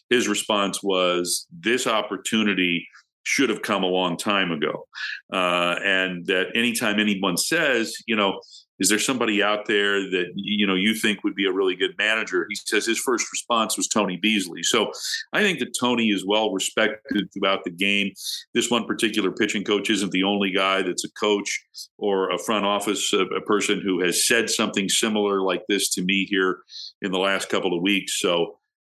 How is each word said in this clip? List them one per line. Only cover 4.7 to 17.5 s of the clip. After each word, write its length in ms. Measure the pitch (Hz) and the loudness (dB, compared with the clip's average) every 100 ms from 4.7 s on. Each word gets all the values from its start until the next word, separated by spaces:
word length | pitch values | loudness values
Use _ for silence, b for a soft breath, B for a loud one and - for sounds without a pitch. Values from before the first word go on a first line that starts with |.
| - - B B B - | -4 -10 B B B -6
Uh, 420 | 98 90 87 87 85 | -2 2 2 0 0
and 420 | 98 95 92 90 87 | 0 2 0 -2 0
that 200 | 92 92 117 | 0 2 0
anytime 440 | 120 113 110 104 | 0 0 0 2
anyone 360 | 107 98 95 90 | 2 2 0 0
says, 580 | - 160 151 120 110 - - | 0 0 2 2 0 -6 -4
you 80 | 110 | 0
know, 240 | 98 90 B B B - | 2 0 B B B -2
"Is 100 | 95 | 2
there 100 | 104 | 2
somebody 440 | - 127 117 101 | 0 0 0 2
out 240 | 101 104 - | 2 0 2
there 320 | 104 101 101 92 | 2 2 2 0
that, 220 | 92 87 101 | -2 0 0
you 300 | 98 104 98 | 0 0 2
know, 80 | |
you 220 | 92 104 110 | 4 2 2
think 280 | 110 98 | 0 0
would 120 | 101 92 | -2 0
be 100 | 95 | 0
a 60 | |
really 240 | 92 95 90 | 2 0 2
good 200 | 92 90 | -2 0
manager?" 480 | 107 110 98 92 82 | 0 0 0 -2 -2
He 60 | 104 | -6
says 300 | - 110 110 | 0 0 2
his 140 | 110 | 0
first 320 | - 117 - | 0 0 -2
response 460 | - - 117 107 - | -6 -2 0 0 -2
was 100 | - | 0
Tony 300 | 113 95 90 | 2 0 0
Beasley. 460 | 107 107 90 85 | 0 0 -2 -4
So 280 | 85 117 92 B B B B | 0 2 0 B B B B
I 80 | 170 | 0
think 180 | 208 147 | 0 0
that 160 | 123 - | -4 -2
Tony 280 | 123 120 113 | 0 2 2
is 180 | 98 92 | 0 2
well 260 | 107 110 | 2 2
respected 760 | 95 - - 107 - - 104 90 | 0 -2 0 0 -2 -4 -4 -4
throughout 300 | 101 98 | -2 -2